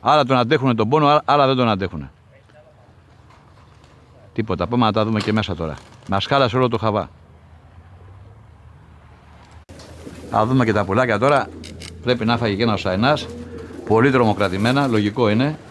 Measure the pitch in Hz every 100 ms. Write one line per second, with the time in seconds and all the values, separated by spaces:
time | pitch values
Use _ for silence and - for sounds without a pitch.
0 | 110 151 127 127 120 151 131 113 110 151
1 | 143 151 - 143 135 131 120 101 92 80
2 | 67 _ _ - _ - - _ - -
3 | _ _ - - - - - - - -
4 | - - - - 110 90 87 120 113 110
5 | 107 110 104 107 104 85 82 71 - -
6 | - 98 - 143 127 113 127 113 110 104
7 | 90 - - - - - - - - -
8 | - - - - - - - - - -
9 | - - - - - - - - - -
10 | - - - 107 110 131 117 104 95 101
11 | 127 107 127 143 113 - - - - -
12 | - 123 110 117 113 98 117 104 101 92
13 | 123 151 - - - - - - - 110
14 | 131 131 113 98 101 92 110 135 143 110
15 | 104 117 113 107 139 156 -